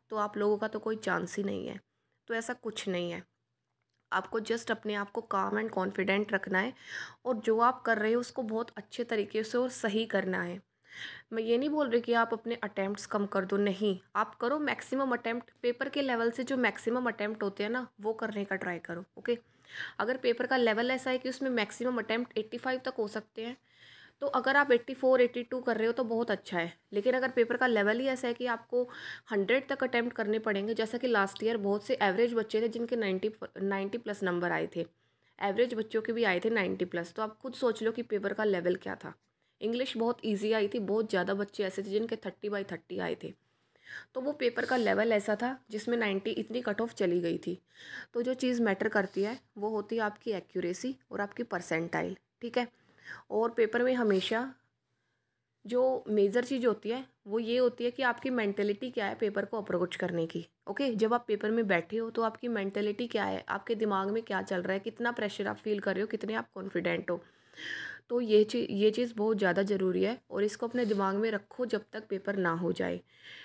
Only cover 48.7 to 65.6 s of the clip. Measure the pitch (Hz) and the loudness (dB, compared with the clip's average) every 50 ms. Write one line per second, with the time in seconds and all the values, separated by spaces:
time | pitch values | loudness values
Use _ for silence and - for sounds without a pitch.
48.7 | 190 190 - 220 - 214 190 190 - 190 196 208 247 262 - _ - 208 202 214 | 2 2 0 0 2 0 0 0 0 -2 -2 -2 -2 -6 -12 _ -10 -6 -4 -2
49.7 | 220 208 208 214 226 226 220 208 208 - - 240 214 180 175 _ - 185 180 175 | -2 -2 -2 -2 -2 -2 -2 -2 -4 -6 -6 -4 -4 -4 -6 _ -4 -4 -2 -2
50.7 | 180 180 - 254 269 - _ - - 196 202 202 - - 240 - - 175 175 - | -2 -2 -4 -6 -6 -8 _ -10 -6 -6 -6 -6 -6 -8 -6 -4 -4 -4 -2 -2
51.7 | 165 160 170 170 - 160 165 180 190 - _ _ _ _ - 233 233 247 240 233 | -2 -2 0 0 -2 -2 -2 -2 -4 -8 _ _ _ _ -8 -4 0 0 0 -2
52.7 | - _ _ _ _ _ - - - - - - 202 214 226 233 226 - 226 214 | -4 _ _ _ _ _ -18 -18 -18 -16 -10 -2 0 2 2 2 2 2 2 2
53.7 | 220 240 240 254 254 247 240 214 196 190 180 - 220 226 247 269 262 _ _ _ | 4 2 2 4 4 4 4 4 4 4 4 2 0 0 -2 -4 -8 _ _ _
54.7 | _ _ _ _ _ _ _ _ _ _ _ _ _ _ _ _ _ _ - 202 | _ _ _ _ _ _ _ _ _ _ _ _ _ _ _ _ _ _ -8 -2
55.7 | 233 247 254 262 262 - - - 214 214 196 202 196 247 240 247 277 254 233 240 | 2 4 4 4 4 2 0 0 4 4 6 6 4 2 2 2 0 2 4 2
56.7 | 208 208 - 208 233 254 262 - _ _ - 202 202 226 233 214 240 247 254 240 | 2 2 0 -4 -4 -4 -6 -10 _ _ -8 -4 -2 -2 0 2 2 4 4 4
57.7 | 240 - 240 247 240 - 269 247 233 233 - 262 254 247 214 202 196 - 202 208 | 2 0 -2 -2 0 0 0 0 0 0 -2 -2 0 0 0 0 0 0 0 0
58.7 | 202 202 262 254 247 233 208 196 226 - 226 208 208 196 202 202 - 220 202 - | 0 -2 -4 -6 -4 -2 -2 -2 -2 -2 -2 -2 0 0 -2 -2 -4 -6 -4 -2
59.7 | 185 175 180 175 - - - 175 175 170 165 165 - 170 170 - _ _ - - | 0 0 0 0 -2 -2 -2 -2 0 0 -2 -2 -4 -6 -8 -10 _ _ -10 -8
60.7 | 196 - 277 269 233 202 220 220 233 240 233 - 214 208 214 214 220 233 226 196 | -4 -2 0 0 2 2 4 4 4 2 2 0 -2 0 0 0 2 2 2 4
61.7 | 190 170 170 - 208 226 226 226 226 233 226 220 220 - - 240 233 214 196 196 | 2 2 2 0 -4 -4 -4 -4 -2 0 0 0 0 -2 -4 -2 -2 0 -2 -2
62.7 | 196 208 208 208 208 - 247 233 - 214 196 196 190 185 - - - 196 - - | -2 -2 -2 -2 -2 -2 -4 -2 -2 -2 0 0 -2 -4 -4 -4 -4 -4 -2 -2
63.7 | 233 208 220 214 202 190 190 196 208 226 226 - 202 185 190 - 196 180 175 185 | -2 0 0 2 2 2 0 0 0 -2 -2 -2 -2 -2 -2 -2 -2 -2 0 0
64.7 | 190 196 196 226 220 - 240 240 240 240 220 208 - - 202 202 208 202 | -2 -2 -2 -6 -6 -4 -2 -2 -2 -2 -2 -4 -2 -4 -4 -4 -4 -4